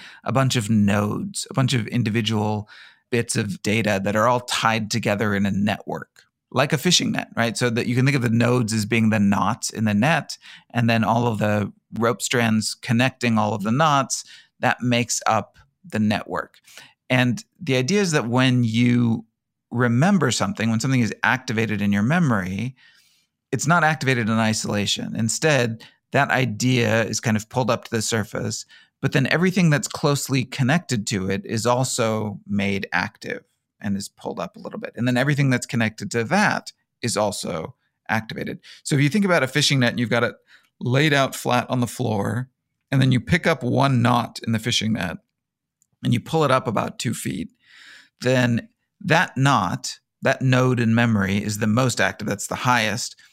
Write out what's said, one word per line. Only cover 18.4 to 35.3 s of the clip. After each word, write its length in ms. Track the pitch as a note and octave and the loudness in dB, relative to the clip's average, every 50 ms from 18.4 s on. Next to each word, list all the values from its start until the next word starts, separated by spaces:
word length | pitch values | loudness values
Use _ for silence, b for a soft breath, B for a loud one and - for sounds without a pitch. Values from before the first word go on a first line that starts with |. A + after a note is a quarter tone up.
| B2+ C3 B2+ B2 A#2+ | 2 4 4 2 2
you 600 | A2+ A2 A#2 B2 A#2+ A#2+ A#2+ A#2+ A#2 A2+ - - _ _ _ _ _ _ _ _ - | 2 2 2 4 4 4 4 2 2 0 -2 -4 _ _ _ _ _ _ _ _ -8
remember 640 | - A#2 B2+ A#2+ A#2 A#2+ D3 F#3+ G#3 F#3 C#3+ C3 G#2+ | -2 0 0 2 2 2 4 4 4 4 2 2 0
something, 360 | - G2 F#2+ G2 - G#2 A2+ | 0 -2 -2 -2 -2 -2 0
when 120 | A2+ A2 | 0 0
something 200 | - C3+ C3+ B2+ | 0 0 2 2
is 140 | A#2 G2+ - - - | 2 0 -2 0 0
activated 580 | G#2+ A#2 B2 - - A#2 A2 A2+ A2 G#2+ G2+ | 2 2 0 -2 -4 -2 -2 -2 -2 -2 -2
in 120 | G2+ G2+ G2+ | 0 2 2
your 100 | G2+ G#2 | 2 2
memory, 720 | A#2+ D#3 F3+ F3 C#3+ A#2 G2+ F2+ F#2 F#2+ G2 A2 B2+ C3 b b b b b b b b b b b _ _ _ - - | 2 2 2 2 2 2 0 -2 -4 -6 -6 -6 -8 -10 b b b b b b b b b b b _ _ _ -6 -6
it's 160 | B2 - C#3 | -4 0 2
not 160 | E3+ F3 D#3 | 2 2 2
activated 440 | D#3 D#3 D3 - C3 C3 A#2+ A#2 G#2 | 2 0 0 0 0 0 0 0 0
in 60 | A2+ | 0
isolation. 800 | A2+ A2+ A2 G#2+ - - A#2+ - G#2 G2+ - - - - - - | 0 2 0 0 -2 -4 -4 -4 -2 -2 -2 -4 -4 -6 -8 -6
Instead, 680 | - A2+ A2+ - - - D#3 D3+ C3 A#2+ A#2 A2+ A2 B B B B B _ | -4 -4 -4 -2 0 0 2 2 2 2 0 -4 -8 B B B B B _
that 200 | - C3 C#3+ - | 0 2 2 2
idea 760 | E2 B2 C3 A#2 G#2+ G#2 A#2 B2+ B2+ B2 A#2 G#2+ G#2+ A2+ A2 | 2 0 0 0 -2 -2 0 2 2 2 2 2 2 2 0
is 160 | - A2 - | 0 -2 -4
kind 160 | - A#2+ G#2+ | -2 0 -2
of 120 | G#2+ G#2 - | -2 -2 -4
pulled 220 | - B2+ B2+ A2 | -4 -2 0 0
up 140 | A#2+ A2+ - | 0 -2 -4
to 60 | - - | -4 -4
the 100 | A2+ G#2 | -4 -4
surface, 640 | - - A2 G2+ G2+ - F2+ F#2 A2 A2+ - - b b b b b b _ | -2 -2 -4 -4 -4 -6 -8 -6 -6 -8 -8 -12 b b b b b b _
but 120 | - C#3 - | -6 -2 0
then 160 | C#3+ C3+ - | 0 0 0
everything 420 | - D#3 F3 F#3+ F3 G#3 F3 E3 | 0 2 2 0 2 2 2 2
that's 160 | D3 C#3 A2 | 2 2 -2
closely 580 | - - - - D3+ C#3+ C3+ - - D#3 C#3 A#2+ | -4 -10 -4 -2 0 0 0 -2 -2 -2 -2 -2
connected 640 | - - - C3 A#2+ D3 F3 - - B2+ A2+ G2 | -4 -4 -2 0 2 0 0 0 -2 -4 -4 -4
to 240 | - A#2+ G2 F#2+ F#2+ | -2 -4 -2 -2 -2
it 160 | G2 G2 G2+ | -4 -4 -4
is 200 | - G#2+ A2+ G#2+ | -4 -6 -2 0
also 760 | A#2+ B2 B2 C3 B2+ - - A#2 A2+ A2 A2 A2 G#2+ G2+ - - - | 2 2 2 0 -2 -2 -2 0 0 0 -2 -4 -6 -8 -10 -8 -4
made 400 | G2+ G2+ G2+ G2+ G2 G2 - - - | -2 -2 0 0 -2 -2 -4 -4 -4
active 520 | F2 F#2+ G#2+ - - - - F#2 - - _ _ _ _ _ _ _ | -4 -4 -4 -8 -12 -12 -10 -10 -10 -12 _ _ _ _ _ _ _
and 160 | - G#2 G2+ | -6 -4 -4
is 120 | G2 G2+ - | -4 -6 -8
pulled 320 | _ _ - - - - | _ _ -12 -10 -8 -8
up 160 | - - - | -8 -10 -10
a 20 | A3 | -14
little 200 | - - - - | -16 -14 -14 -12
bit. 120 | - - - | -12 -12 -8
And 100 | - A#2 | -4 -2
then 100 | B2 B2 | -2 0
everything 340 | B2 C3 C#3+ | 0 0 0